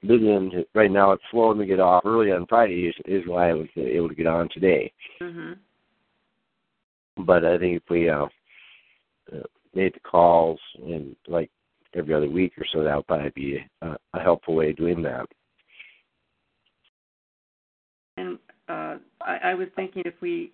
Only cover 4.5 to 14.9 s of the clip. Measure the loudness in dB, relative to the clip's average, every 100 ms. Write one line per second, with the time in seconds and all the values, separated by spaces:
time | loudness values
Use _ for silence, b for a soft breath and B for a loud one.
4.5 | 0 2 2 0 _ -20 -14 -14 -12 -14
5.5 | -16 _ _ _ _ _ _ _ _ _
6.5 | _ _ _ _ _ _ -8 2 4 4
7.5 | 2 0 -2 _ 0 2 0 -4 _ _
8.5 | b b b b b _ _ -18 -16 -16
9.5 | _ _ -2 -2 -2 -2 4 6 6 4
10.5 | -2 -10 -18 -10 -10 -10 -18 -6 -6 -6
11.5 | _ _ _ _ -10 -2 0 0 0 -2
12.5 | -4 -6 -2 -2 -2 -2 -4 -4 -8 -8
13.5 | -8 -10 _ -12 -12 _ -4 0 0 0
14.5 | 0 0 -2 -2